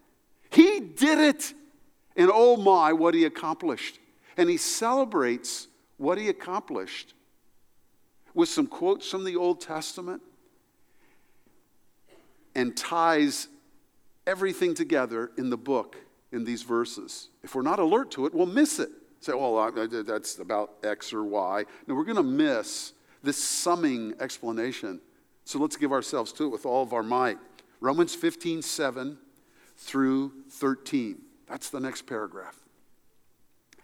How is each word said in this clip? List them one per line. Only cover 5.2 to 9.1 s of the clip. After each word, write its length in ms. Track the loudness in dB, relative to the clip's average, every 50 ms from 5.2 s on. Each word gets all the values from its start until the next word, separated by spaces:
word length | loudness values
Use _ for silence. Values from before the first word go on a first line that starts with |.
| 2 2 0 -2 -6 -8 -10 -10 -12 -16 _ _ _ _ _ -4
what 200 | -2 -2 0 0
he 120 | 0 -2
accomplished 840 | -4 -4 -6 -6 -6 -6 -6 -6 -8 -8 -8 -8 -10 -14 -14 -16 _ _ _ _ _ _ _ _ _ _ _ _ _ _ _ _ _ _ _ _ _ _ _ _ 0
with 140 | 2 2 2
some 200 | 2 0 -2 -2
quotes 420 | -4 -2 0 0 0 0 -2
from 160 | -6